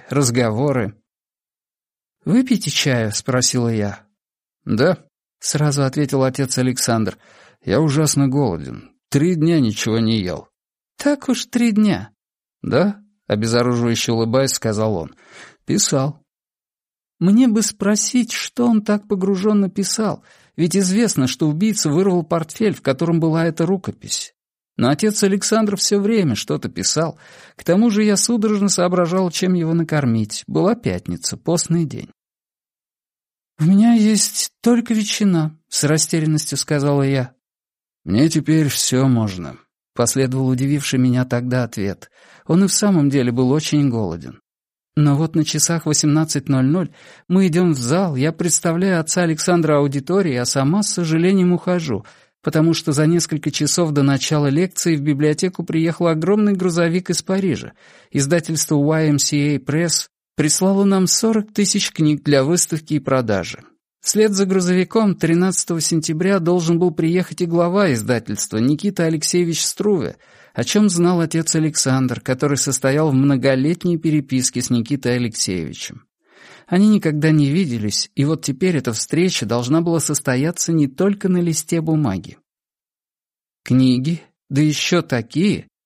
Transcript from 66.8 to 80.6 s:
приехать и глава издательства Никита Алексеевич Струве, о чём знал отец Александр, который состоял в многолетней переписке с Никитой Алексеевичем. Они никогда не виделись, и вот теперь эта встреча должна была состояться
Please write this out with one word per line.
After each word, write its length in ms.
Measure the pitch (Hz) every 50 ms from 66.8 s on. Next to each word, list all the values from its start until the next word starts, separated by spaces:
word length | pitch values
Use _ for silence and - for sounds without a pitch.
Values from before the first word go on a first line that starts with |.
| 180 180
приехать 520 | 156 - 160 160 170 180 175 - 160 -
и 40 | 180
глава 480 | 170 165 170 170 175 180 202 208 180 135
издательства 640 | 113 104 104 123 117 110 - 107 98 - - - 110
Никита 480 | 113 131 151 147 - 202 196 - 170
Алексеевич 580 | 160 165 151 151 - - 180 175 170 165 151 -
Струве, 540 | - - - 208 208 208 175 117 - - - _ _ _ - - - -
о 100 | - 117
чём 260 | - - - 214 208
знал 300 | 180 170 175 175 180 175
отец 360 | 165 160 - 165 160 - -
Александр, 640 | 165 156 156 156 - - 135 131 131 131 123 123 117
который 360 | - - 127 - 151 143 143 127
состоял 540 | - - 131 - - 135 135 147 156 156
в 20 | 135
многолетней 840 | 131 135 143 143 131 120 139 135 131 131 151 170 165 - 175 175 160
переписке 640 | - 165 151 151 139 - 131 127 123 - - 120
с 100 | 120 -
Никитой 460 | 127 120 113 - 143 135 - 120 120 123
Алексеевичем. 880 | 123 117 107 - - - 92 90 80 69 - - - - - - - _ _ _ _ _ _ - - - - - -
Они 220 | - - 185 202 214
никогда 440 | 214 202 - 165 151 151 147 160
не 160 | 156 156 147 139
виделись, 600 | 143 175 196 151 120 117 104 104 101 - - - _
и 100 | - 135
вот 180 | 143 160 156 -
теперь 340 | - 135 - - 185 175 143
эта 160 | - 123 113
встреча 520 | 117 - - - 151 175 185 175 - -
должна 360 | 104 117 120 120 120 147 165
была 180 | 170 175 165 160
состояться 720 | 139 - 151 - - - 131 127 139 160 175 -